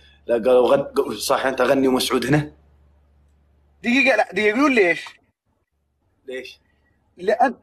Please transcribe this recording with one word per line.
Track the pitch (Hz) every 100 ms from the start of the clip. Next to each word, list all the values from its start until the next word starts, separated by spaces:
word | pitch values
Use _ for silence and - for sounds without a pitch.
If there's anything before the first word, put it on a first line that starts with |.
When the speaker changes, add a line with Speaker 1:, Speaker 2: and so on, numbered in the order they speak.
| _ _ -
Speaker 1:
لا، | 117
قالوا: | 113 127 123 139
"غن-، | 143 - 131
صح | 107 - 135 131
أنت | 123
غني | 123 135 131
ومسعود | 127 120 123 117
هنا؟" | 147 147 - _ _ _ _ _ _ _ _ _ _ _ _
Speaker 2:
دقيقة، | 214 254 269 233
لا، | 240
دقيقة، | 185 214 214
قول | 294 247
ليش؟ | 180 165 - - _ _ _ _ _ _ _ _ _ _ -
Speaker 1:
ليش؟ | 127 123 - _ _ _ _ _ -
Speaker 2:
لأن، | 185 214 262 -